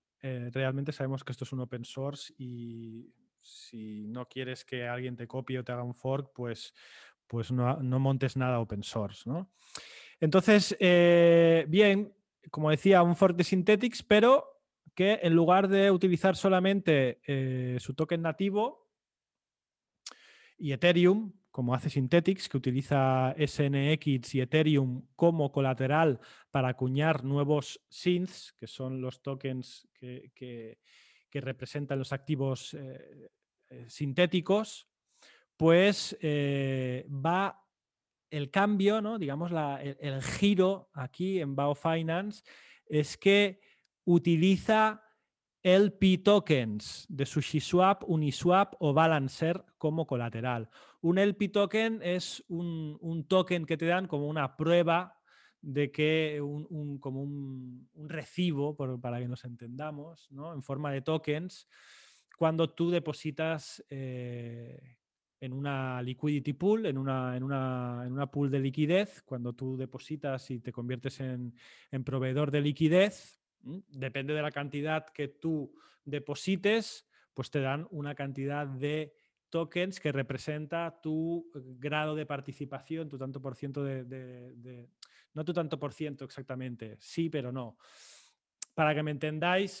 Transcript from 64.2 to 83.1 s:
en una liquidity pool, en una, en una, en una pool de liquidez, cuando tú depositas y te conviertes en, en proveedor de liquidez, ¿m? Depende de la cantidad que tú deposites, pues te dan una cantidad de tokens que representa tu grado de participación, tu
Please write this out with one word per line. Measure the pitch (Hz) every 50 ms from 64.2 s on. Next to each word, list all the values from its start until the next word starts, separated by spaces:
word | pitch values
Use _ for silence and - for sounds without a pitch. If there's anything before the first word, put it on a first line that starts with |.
| 123 123 120 120 120 117 117 117 117 123 127 - 135 127 120 _ _ _ _ _ _ _ _ _
en | 135 127 127
una | 135 143 143 139 135 131 131 127 123
liquidity | 123 127 127 - - 151 147 143 131 147
pool, | 139 139 175 202 214 226 220
en | 165 135 135
una, | 135 135 131 131 127 127 123
en | 127
una, | 131 135 139 135 131 131 127 127 123 123 123 120 123
en | 123
una | 127 139 139 135
pool | - 143 143 135
de | 139 135
liquidez, | 135 135 127 151 151 147 175 190 208 202 - -
cuando | _ _ 135 123 120 123 120
tú | - 131 131 131
depositas | 127 131 131 131 127 - - 156 143 151 143 131 127 - -
y | 131 117
te | - 123
conviertes | - - 120 123 127 123 - 131 - -
en, | 135 131 127 123 123 120 117 _ - - - - _ _
en | - 135 127
proveedor | - 135 131 131 131 127 147 151 143
de | 139 147
liquidez, | 143 147 147 - 160 151 170 180 196 208 - - - - _ _ _ _ _ _ -
¿m? | - 185 190 - _
Depende | 143 131 135 131 117 139 135 143 151
de | 151
la | 147 151
cantidad | 147 143 143 139 139 143 143 156 156 156 156
que | - - - 147 139
tú | - _ - 165 160 151 135 - _ _ _ _ _ _ _
deposites, | 143 139 143 135 - 143 - - 180 196 175 - 202 214 226 214 - - - - _ _ _ _ _
pues | _ - 131 -
te | - 147
dan | 135 131 139 151 160 -
una | 190 151 143 147 143
cantidad | - 139 139 135 139 135 139 143 147 147
de | 139 135 127 139 147 151 156 151 143 _ _ _ _ _ _ _ _
tokens | - 165 165 165 - 180 180 196 185 -
que | - 151
representa | 135 139 131 - 135 127 - - 151 151 151 143 170 165 170 165 165 _
tu | - 156 156 160 160 165 170 170 165 - -
grado | 143 127 131 127 123 127 147 147 151 151 156 151
de | 151 151
participación, | - 143 139 139 - - - 143 - 135 131 - - 160 165 160
tu | 147